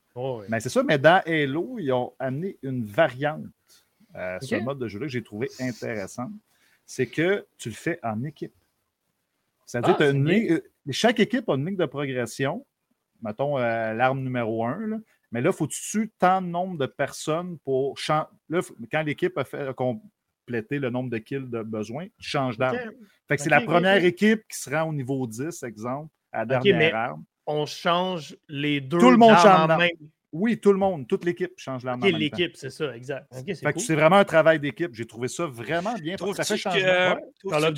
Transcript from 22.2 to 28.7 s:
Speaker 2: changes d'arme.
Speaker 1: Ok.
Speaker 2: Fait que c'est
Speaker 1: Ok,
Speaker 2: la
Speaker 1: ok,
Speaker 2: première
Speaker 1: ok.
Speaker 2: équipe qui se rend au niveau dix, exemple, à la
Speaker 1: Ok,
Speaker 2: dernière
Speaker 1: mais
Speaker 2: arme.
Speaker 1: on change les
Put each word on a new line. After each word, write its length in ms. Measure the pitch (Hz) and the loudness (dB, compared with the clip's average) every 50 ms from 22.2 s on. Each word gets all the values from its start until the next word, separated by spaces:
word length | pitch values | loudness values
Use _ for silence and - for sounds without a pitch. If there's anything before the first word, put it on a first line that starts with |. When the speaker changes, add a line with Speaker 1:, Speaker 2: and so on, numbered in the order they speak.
| - - | -10 -6
Speaker 2:
changes 280 | - 151 135 127 113 107 | -4 -2 -2 -2 -2 -2
d'arme. 200 | 127 127 - 247 | -2 -2 -2 -4
Speaker 1:
Ok. 180 | 247 220 - - - - _ _ _ - | -6 -10 -14 -18 -20 -20 _ _ _ -2
Speaker 2:
Fait 100 | 147 139 | -2 -2
que 40 | |
c'est 60 | 143 160 | 2 4
Speaker 1:
Ok, 40 | |
Speaker 2:
la 80 | 151 143 | 4 4
Speaker 1:
ok, 40 | 240 | 4
Speaker 2:
première 320 | 220 156 175 175 190 196 196 | 4 4 4 6 6 6 6
Speaker 1:
ok. 60 | 170 | 4
Speaker 2:
équipe 380 | 180 175 - 202 214 220 220 - _ | 4 4 4 4 4 4 4 0 _
qui 120 | - - | -14 -12
se 100 | - - | -8 -4
rend 140 | 131 156 160 160 | -2 -2 -2 -2
au 40 | 156 | -2
niveau 320 | 143 131 120 139 131 127 | -4 -4 -4 -2 -2 -4
dix, 380 | 117 107 113 135 165 175 - - | -4 -6 -6 -8 -8 -8 -8 -10
exemple, 480 | 120 107 104 107 123 127 143 156 160 - _ _ _ | -12 -10 -8 -8 -8 -6 -8 -10 -14 -18 _ _ _
à 80 | - 110 113 | -6 -6 -2
la 120 | 113 131 127 | 0 0 2
Speaker 1:
Ok, 60 | - | 4
Speaker 2:
dernière 140 | 202 175 - | 4 4 6
Speaker 1:
mais 140 | 156 160 | 4 2
Speaker 2:
arme. 320 | 160 113 113 131 151 156 - - _ _ _ - | 2 0 -2 -4 -6 -10 -16 -20 _ _ _ -6
Speaker 1:
on 180 | 151 151 147 | -4 -4 -4
change 720 | 139 - - - 185 170 175 180 185 185 170 147 - - - _ - | -4 -6 -4 0 2 2 2 2 0 -4 -6 -8 -12 -16 -20 _ -12
les 320 | 156 139 143 147 | -8 -4 -2 -2